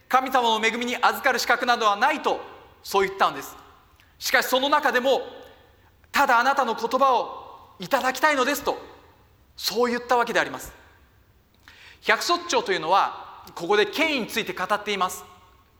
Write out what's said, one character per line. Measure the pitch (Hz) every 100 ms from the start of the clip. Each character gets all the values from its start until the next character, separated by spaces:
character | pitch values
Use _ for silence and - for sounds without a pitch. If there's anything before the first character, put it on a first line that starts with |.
| _
神 | 262 262
様 | 254 233 220
の |
恵 | 220
み | 233 247
に | 233
預 | 196 214
か | 269
る | 240
資 | -
格 | 240 247
な | 233
ど | 220
は |
な | 202 269
い | 302
と、 | 214 156 - - - -
そ | - 196
う | 190
言 |
っ | 190
た | 180
ん |
で | 139
す。 | 135 - - - _ _ _ _
し | -
か | 247
し | -
そ | 254
の | 277
中 | 294 277
で | 247
も、 | 262 233 - - - - _ _ _ _ _
「た | 254 269
だ | 233
あ |
な | 262
た | 269
の | 240
言 | 220 226 254
葉 | 269
を | 233 165 - - - - -
い | 180
た | 262
だ | 254
き | 254
た | 311
い | 277
の |
で | 247
す」 | 285
と、 | 185 123 - - - _ _ _ _ -
そ | - 214 247
う |
言 | 240
っ |
た | 240 247
わ |
け | 233
で | 175
あ |
り | 139
ま | 131
す。 | - - - _ _ _ _ _ _ _ - - - -
百 | - 214
卒 | - 349 -
長 | 247
と | 202
い | 175
う |
の | 156
は、 | 190 127 - - - -
こ | - 170
こ | 208
で | 202
権 | - 320 277
威 |
に | 202
つ | 233
い |
て | 190
語 | - 185
っ | 208
て | 208
い | 196
ま | 185
す。 | - - - - _ _